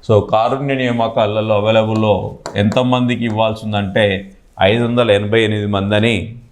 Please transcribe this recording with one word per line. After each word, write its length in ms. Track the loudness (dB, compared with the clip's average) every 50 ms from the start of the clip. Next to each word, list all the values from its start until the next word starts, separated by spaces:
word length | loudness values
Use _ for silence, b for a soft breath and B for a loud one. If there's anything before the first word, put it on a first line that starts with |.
| 0
So 60 | 2 2 2 2 2 0
కారుణ్య 400 | 0 2 0 -2 -2 -4 -4 -4 -2
నియామకాలలో 720 | -2 -2 -2 -2 -2 -2 0 0 0 0 0 -2 -2 0 0 0
అవైలబుల్లో 520 | 2 2 2 2 2 2 0 0 2 2 0 0 -2 -8 -12 -12 -14 -8 -2 0 0
ఎంతమందికి 600 | 2 2 0 0 2 0 0 0 0 -2 -2 -2 -4
ఇవ్వాల్సి 320 | -2 0 0 0 -2 -4 -6
ఉందంటే 380 | -4 -4 -2 -4 -2 0 2 2 2 0 -2 -4 -10 -20 -20 _ _ _ 0 2 2
ఐదు 140 | 2 2 0
వందల 200 | 0 0 0 2 4 2 2
ఎనభై 200 | 2 2 2 2 2
ఎనిమిది 220 | 2 0 -2 -2 -2 -2
మంది 180 | -2 -2 0 0 2
అని 160 | 2 2 0 -2 -4 -8 -14 -18 -20 -20